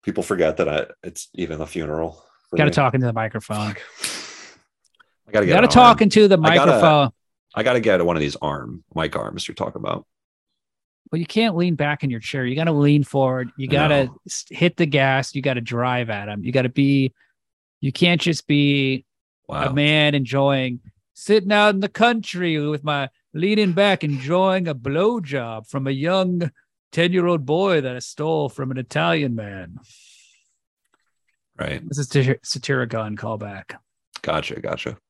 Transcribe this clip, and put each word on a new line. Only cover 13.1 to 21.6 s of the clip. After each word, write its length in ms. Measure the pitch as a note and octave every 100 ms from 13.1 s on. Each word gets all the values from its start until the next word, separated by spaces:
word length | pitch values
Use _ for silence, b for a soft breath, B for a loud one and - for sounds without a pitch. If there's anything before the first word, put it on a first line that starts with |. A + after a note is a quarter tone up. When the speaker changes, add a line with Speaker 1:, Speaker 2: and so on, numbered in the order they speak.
| C#3 C3 C3 B2 -
Speaker 2:
You 120 | C3
Speaker 1:
I 40 |
Speaker 2:
gotta 320 | C#3 D3+ C#3+ C3
Speaker 1:
know. 100 | - -
Speaker 2:
s-, 200 | - -
hit 260 | - F3 -
the 100 | E3
gas. 480 | C#3 C3+ C3+ C3+ C#3+
You 60 |
gotta 180 | C3+ B2
drive 500 | A#2 A#2+ B2 B2 A2+
at 180 | G#2 G#2
'em. 140 | G#2
You 80 | B2
gotta 180 | C3 B2+
be, 420 | B2 C#3 C#3 C3+ _ _ _ _ _ _ _
you 120 | C#3
can't 280 | - F3 F3
just 260 | E3+ D3+ -
be 560 | D3 C#3+ C#3+ C3+ C3 _ _ _ _ -
Speaker 1:
Wow. 180 | D3 C3+
Speaker 2:
a 40 |
man 420 | C3+ D3 D3+ D3 D3
enjoying, 640 | B2+ C#3 C#3 C3+ C3 B2 - _ _
sitting 380 | - - G#3+ F#3+
out 220 | G#3